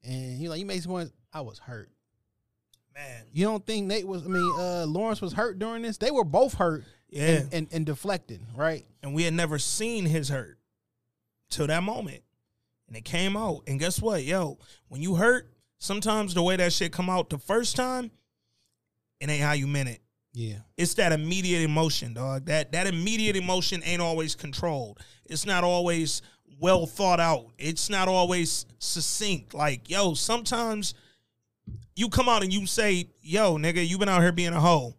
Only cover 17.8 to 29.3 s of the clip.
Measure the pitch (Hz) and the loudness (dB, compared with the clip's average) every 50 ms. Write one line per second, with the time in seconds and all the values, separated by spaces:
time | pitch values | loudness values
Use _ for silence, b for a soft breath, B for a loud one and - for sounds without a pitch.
17.8 | 254 254 254 254 247 226 _ _ _ _ _ _ _ _ _ _ _ _ _ _ | 0 0 -2 -4 -6 -8 _ _ _ _ _ _ _ _ _ _ _ _ _ _
18.8 | _ _ _ _ _ _ _ _ - 143 151 147 143 147 151 143 135 139 143 143 | _ _ _ _ _ _ _ _ -4 -2 0 2 4 4 4 2 2 0 0 0
19.8 | 135 127 117 - _ _ _ _ _ _ _ 120 117 110 107 101 110 _ _ - | 0 -2 -4 -10 _ _ _ _ _ _ _ -8 -6 -6 -6 -10 -12 _ _ -2
20.8 | 175 170 - - 208 175 160 156 151 160 175 190 185 180 175 170 165 156 151 156 | -2 0 2 2 2 4 4 2 0 0 -2 0 0 2 2 2 2 2 2 2
21.8 | 165 156 143 - - 120 117 113 127 135 135 135 135 156 147 156 147 - - 165 | 2 2 0 -2 -4 -6 -8 -6 -6 -4 -4 -6 -4 0 0 0 0 0 -2 -2
22.8 | 180 196 185 165 170 208 220 226 220 214 202 190 180 180 185 185 175 - 190 175 | 0 0 0 0 -2 0 0 0 0 0 0 0 0 0 0 0 0 -2 -4 -4
23.8 | 156 160 175 175 175 170 165 160 160 160 - - - 151 135 - - 175 160 139 | -2 -2 -2 0 0 0 0 -2 -2 -4 -6 -8 -8 -10 -8 -4 -4 -2 -2 -2
24.8 | 123 107 104 B B B B B B - 160 156 - 196 196 180 175 175 180 175 | -6 -8 -12 B B B B B B -8 -6 -6 -2 2 2 4 4 4 4 2
25.8 | 175 175 170 165 165 151 - - b b b b b _ - 139 151 180 190 180 | 2 2 2 2 0 0 -2 -4 b b b b b _ -12 -2 4 4 4 4
26.8 | 165 156 - - 202 185 180 170 170 165 160 131 117 - - _ - 151 165 - | 4 0 -2 0 2 4 4 4 4 4 2 2 0 -8 -14 _ -6 -4 -2 -2
27.8 | - - 208 196 185 185 185 185 180 175 180 180 170 156 - - - - - _ | -2 -2 0 2 2 4 4 4 4 4 4 0 0 0 -2 -4 -6 -8 -14 _
28.8 | - - - 175 156 - - - 214 208 | -6 -4 -4 -2 -2 -2 -2 -2 0 0